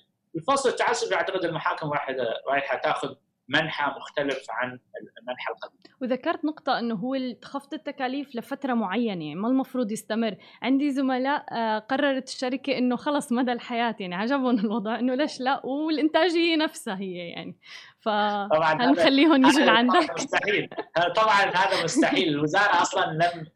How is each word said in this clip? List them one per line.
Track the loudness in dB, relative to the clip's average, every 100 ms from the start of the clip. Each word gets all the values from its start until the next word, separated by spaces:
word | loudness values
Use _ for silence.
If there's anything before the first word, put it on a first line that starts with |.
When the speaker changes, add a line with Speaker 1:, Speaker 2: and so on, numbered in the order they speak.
| _ _ _ -6
Speaker 1:
الفصل | 0 2 2
التعسفي | 0 0 0 0
أعتقد | -2 -2 -2
المحاكم | -4 -2 -4 -4 -4
راح، | -4 -4 -4 -4 -4 -2
رايحة | -2 -2 -2
تاخذ | -2 -2 -6 -10 _ _ -4
منحى | -2 -2 -2 -4 -4
مختلف | -8 -4 -2 -4 -6
عن | -6 -6 -8 _ -16 -16 -14
المنحى | -12 -8 -8
القديم. | -10 -12 _ -20 -8
Speaker 2:
وذكرت | -4 -4 -4 -4
نقطة | -4 -4 -2 -2
إنه | -2
هو | -4 -4
ال-، | -4 -4 -8
خفض | -10 -12 -10
التكاليف | -12 -10 -6 -6 -6 -8 -10
لفترة | -10 -6 -2
معينة، | -2 0 0 -2
يعني | -2 -6
ما | -4 0
المفروض | 0 0 -4 -4
يستمر. | -6 -4 -2 -2 -4 -12 -6
عندي | 0 0 0
زملاء، | 0 0 0 0 -2 -4
آه، | -4 -2 -2
قررت | -2 0 0 0 -4
الشركة | -6 -4 -4 -2 0
إنه | 0 0
خلص | -2 -2 0
مدى | -2 -2
الحياة، | -4 -4 -2 -2 -2
يعني | -6
عجبهم | -4 -2 0 2 0
الوضع | 0 -2 -2 -2
إنه | 0
ليش | 0 -2 -2
لا، | -2 -2 -2
والإنتاجية | -4 -2 0 2 4 2 2 2 2
نفسها | 0 -4 -8 -6
هي | -6 -8 -10
يعني. | -12 -14 -16 -18 -20 -20 _
ف-، | -2
Speaker 1:
طبعا | 0 2 0 2 2 4 4
هذا، | 4
Speaker 2:
هنخليهم | 4 6 6 6 8 6
يجوا | 6
Speaker 1:
هذا |
Speaker 2:
لعندك. | 6 6 6 4 2
Speaker 1:
مستحيل. | -2 -4 -2 0 -2 -2 -8 -6 -2
آه، | 0
طبعا | 2 4 4
هذا | 4 2 2 2
مستحيل. | 0 2 4 4 2
Speaker 2:
<laughs> |
Speaker 1:
الوزارة | 2 2 4 4 4
أصلا | 2 0
لم، | -2 2 0 0 -6